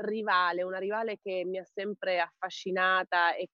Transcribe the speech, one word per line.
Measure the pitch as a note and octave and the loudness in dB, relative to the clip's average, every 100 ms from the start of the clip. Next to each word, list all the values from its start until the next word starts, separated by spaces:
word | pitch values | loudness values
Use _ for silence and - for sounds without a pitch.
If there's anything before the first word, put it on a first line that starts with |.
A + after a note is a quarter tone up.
rivale, | - A3 G#3+ F#3 F3+ F3 | -4 -2 2 4 4 2
una | F#3 F#3 | -2 -4
rivale | F#3+ G#3+ A3+ G3+ | -2 -2 -4 -6
che | G3 F#3 F3+ | -6 -4 -2
mi | F#3 | -4
ha | |
sempre | F3+ - G3+ G3+ F#3+ F3+ | -8 -6 -6 -4 -2 0
affascinata | E3+ - F#3 - G3 F#3 F#3 F#3 F#3 F3+ E3+ | 0 -2 -8 -6 -4 0 4 4 2 4 4
e | - F#3 | 2 -4